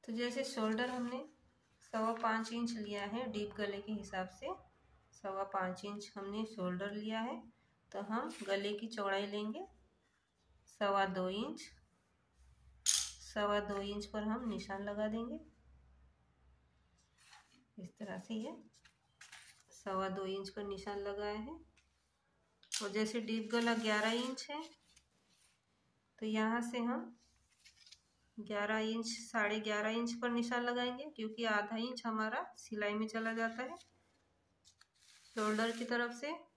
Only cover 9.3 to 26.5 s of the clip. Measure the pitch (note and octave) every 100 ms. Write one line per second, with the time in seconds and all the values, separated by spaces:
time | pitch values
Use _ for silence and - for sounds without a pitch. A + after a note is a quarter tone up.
9.3 | G#3 G#3+ C#4+ G4 - _ _ _ _ _
10.3 | _ _ _ - - G3+ G3 G3 F#3 F#3
11.3 | G3 C4+ D#4+ - - _ _ _ _ _
12.3 | _ - - - - - - - - -
13.3 | A3 G#3 G#3 G#3 G3+ G3+ G#3 G#3 G#3+ G#3+
14.3 | A#3 A#3+ G3 - G3 G3+ G3+ G#3+ A3 A#3
15.3 | D#4 - - - - - - - _ _
16.3 | _ _ - _ _ _ _ _ _ -
17.3 | - - - _ - F3+ - G3+ F#3 -
18.3 | A3 C4 E4 - - - _ _ _ -
19.3 | - - - - - G3+ F#3+ F#3+ F#3+ F#3+
20.3 | G3 F#3+ G#3+ G3+ G3 G#3 G3+ G3+ G3+ G#3
21.3 | G#3+ A#3 E4 - _ _ _ _ _ _
22.3 | _ _ _ - - G3+ G3+ G#3+ A#3+ G#3+
23.3 | A3+ A3 A#3+ A#3 A3 G#3+ G#3 A3 A#3+ B3+
24.3 | C4 - D4 D#4+ - _ - _ _ _
25.3 | _ _ _ _ _ _ _ _ - A3
26.3 | A3 A3